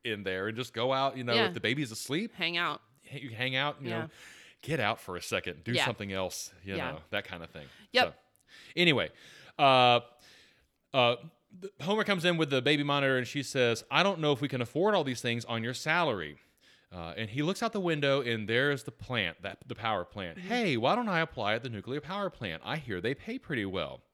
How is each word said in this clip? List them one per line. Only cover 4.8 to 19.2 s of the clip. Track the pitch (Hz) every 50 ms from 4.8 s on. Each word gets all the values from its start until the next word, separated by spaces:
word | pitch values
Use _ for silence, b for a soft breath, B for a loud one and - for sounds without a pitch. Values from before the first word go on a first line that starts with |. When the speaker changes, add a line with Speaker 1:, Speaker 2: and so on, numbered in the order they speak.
Speaker 1:
out | 110 104 113 -
for | - - 90
a | 87
second, | - - 113 92 - 90 85 76 82
do | -
Speaker 2:
Yeah. | 120 151 135
Speaker 1:
something | 131 113 - 104 98
else, | 95 95 95 87 - - - - - - -
you | 98 95
Speaker 2:
Yeah. | 95 135 127
Speaker 1:
know, | 139 78 78 _
that | - 101 -
kind | - 95 85
of | 82 -
thing. | - 80 73 65 B B B B -
Speaker 2:
Yep. | 247 240
Speaker 1:
So, | 80 - - _ _ _ _ _ B B B B B B
anyway, | 165 180 170 143 113 85 76 B B B B B B B B B
uh, | - 147 135 131 127 123 123 120 120 117 - - b b b b b b b b b b b _ _ _ _ -
uh, | 131 123 120 123 120 - 160 _ _ _ _ - 185
th-, | 185 196 _ _
Homer | - 185 208 220 208
comes | - 202 175 156
in | 180 175
with | 165 160 139
the | 139 131
baby | 123 143 151 143 147
monitor | 147 143 143 139 135 135
and | 127 123
she | - - 147 131
says, | - - 139 123 117 113 110 - _
"I | 131 151 175
don't | 202 196 160
know | 156 147 147
if | 113
we | 143
can | 135 139 127
afford | 120 113 - 156 185 214 208
all | 185 151
these | 135 123 117
things | - 120 117 120 113
on | - 117 113 110
your | 120 127
salary." | - - 156 160 175 170 151 113 95 80 73 73 - b b b b b b b b b b
Uh, | 90 90 82 82 85
and | 90 113 104
he | 107 139
looks | 147 165 196 -
out | 240 226 226
the | 208
window | 185 175 160 147 143 139 139 139
and | 127 120 117 110 107
there's | 98 113 123 135 143 143 127 -
the | -
plant, | - _ - - 127 117